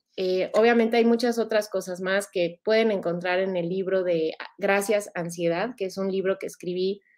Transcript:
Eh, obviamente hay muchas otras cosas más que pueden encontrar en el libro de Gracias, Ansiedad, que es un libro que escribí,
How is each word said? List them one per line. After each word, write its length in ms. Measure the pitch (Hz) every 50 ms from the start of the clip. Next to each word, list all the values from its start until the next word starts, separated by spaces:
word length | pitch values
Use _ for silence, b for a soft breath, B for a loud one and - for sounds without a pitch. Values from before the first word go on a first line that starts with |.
| _ _ _ -
Eh, 340 | 190 185 185 185 180 - -
obviamente 440 | 208 226 240 240 233 226 220 233 233
hay 80 | 226
muchas 340 | 233 233 233 247 240 226 233
otras 300 | 220 226 226 214 208 -
cosas 320 | - 190 190 185 180 175
más 280 | 190 185 190 202 196 -
que 280 | - 190 175 170 170 - _
pueden 280 | 214 220 220 226 226
encontrar 480 | 208 196 - 170 170 175 175 180 180 185
en 160 | 190 190 185 175
el 120 | 170 170
libro 340 | 185 190 190 185 190 190 180
de 300 | 180 170 165 160 160 - - - - - -
Gracias, 520 | 202 196 196 202 202 226 214 208 202 - -
Ansiedad, 560 | - 165 170 170 175 170 170 165 175 208 247 240 -
que 80 | 190
es 120 | 185 - 196
un 140 | 196 196
libro 260 | 190 190 180 190 190 190
que 80 | - 175
escribí, 540 | - - - 175 175 185 185 190 208 202 - _ _